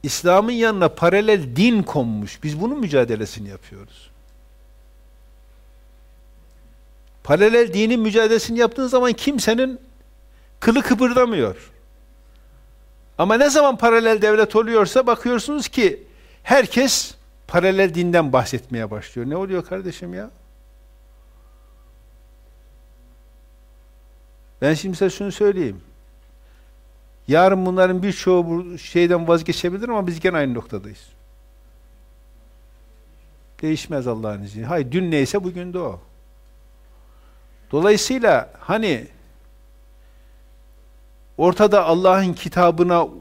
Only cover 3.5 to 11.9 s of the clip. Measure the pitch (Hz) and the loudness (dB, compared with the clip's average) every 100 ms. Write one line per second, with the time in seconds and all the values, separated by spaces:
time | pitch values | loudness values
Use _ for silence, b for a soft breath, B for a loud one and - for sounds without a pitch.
3.5 | 98 - 98 98 - - _ _ - _ | -16 -20 -20 -20 -20 -20 _ _ -20 _
4.5 | _ _ _ - - - _ - _ _ | _ _ _ -20 -20 -20 _ -20 _ _
5.5 | - - - _ _ - - - - _ | -20 -20 -20 _ _ -20 -20 -20 -20 _
6.5 | - - - - - - - - 151 214 | -20 -20 -20 -20 -20 -20 -18 0 4 6
7.5 | 233 233 185 220 240 220 214 220 226 226 | 6 2 0 0 0 2 2 2 0 0
8.5 | 226 233 240 254 254 247 - - 277 220 | 0 0 0 0 0 0 0 -4 -2 -2
9.5 | 226 262 247 - _ _ _ - _ _ | 0 -2 -6 -18 _ _ _ -20 _ _
10.5 | - - 240 - 240 247 247 240 196 110 | -2 0 0 0 0 2 2 0 0 -2
11.5 | 92 - - _ | -4 -18 -20 _